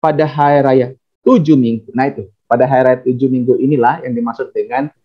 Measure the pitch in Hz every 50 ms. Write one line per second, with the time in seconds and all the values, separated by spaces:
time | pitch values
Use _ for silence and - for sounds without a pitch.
0 | - 160 151 147 156 147 139 151 143 143 147 143 135 135 131 135 123 123 131 _
1 | _ _ _ _ _ - 262 226 156 156 156 135 123 117 113 113 - - - 123
2 | 131 143 139 131 101 - _ _ _ _ 131 127 127 131 139 131 131 127 127 123
3 | 127 127 127 120 135 131 127 127 123 123 123 123 131 135 151 131 117 123 147 175
4 | - 131 120 117 117 117 113 - 117 - _ 107 104 110 120 135 143 147 _ _